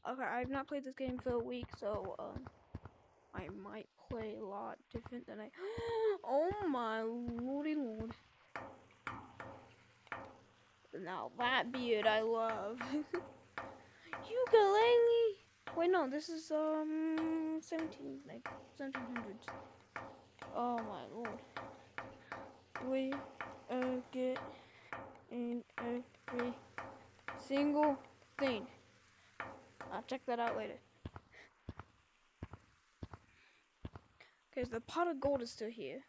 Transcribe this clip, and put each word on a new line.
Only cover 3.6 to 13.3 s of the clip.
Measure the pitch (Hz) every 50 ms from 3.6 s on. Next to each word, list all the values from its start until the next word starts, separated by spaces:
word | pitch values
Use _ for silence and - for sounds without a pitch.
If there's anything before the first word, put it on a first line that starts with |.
might | 190 202 208 214 - _ _ - - -
play | 254 226 220 214 208 220
a | 214
lot | 190 202 202 233 220 220 - _ _ -
different | 233 233 - 247 240 -
than | - 202 208
I, | 214 240 - 339 370 403 453 466 466
<gasps> | 466 466 440 440 427 403 370 -
oh | - 262 285 320 370 403 415 403 330
my | 269 247 233 220 220 220
lordy | 220 226 233 240 240 240 233 233 240 254 277 285 294 311 302
lord! | 302 277 226 220 220 226 233 233 - - - _ _ - - _ - - - - - - - - - _ - - - - - - - - - - - - - - - - - - - - - - - - - - - - - - - - _ - _ _ - - 160 190
Now | 165 185 165 110 - -
that | 196 247 247 262 247 - 240
beard | 247 254 247 233 226 214 208
I | 220 214 220
love. | 220 226 233 226 226 226 220 214 190 208 233 254 240
<laughs> | 254 269 302 294 - - 349 - -